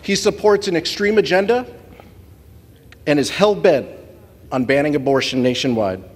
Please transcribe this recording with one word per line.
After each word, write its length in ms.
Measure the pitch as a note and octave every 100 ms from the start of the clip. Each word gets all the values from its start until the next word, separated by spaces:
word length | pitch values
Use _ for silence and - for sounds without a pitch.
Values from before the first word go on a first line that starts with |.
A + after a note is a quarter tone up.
He 140 | - G3
supports 500 | G#3 - G#3+ G3+ G3+
an 80 |
extreme 440 | E3 - - G3+ G#3+
agenda 480 | D#3 F#3 G3+ A#3+ B3 - - - - - - - - - - - - - -
and 140 | D3
is 100 | B2+
hell-bent 580 | - G#3 F#3+ F3+ C#3 - - - - - - -
on 140 | C3+
banning 320 | B2 C#3 D3 D3
abortion 460 | C3 C3+ C3 B2+
nationwide 600 | B2+ B2 C3+ A2+ G2+ F#2 -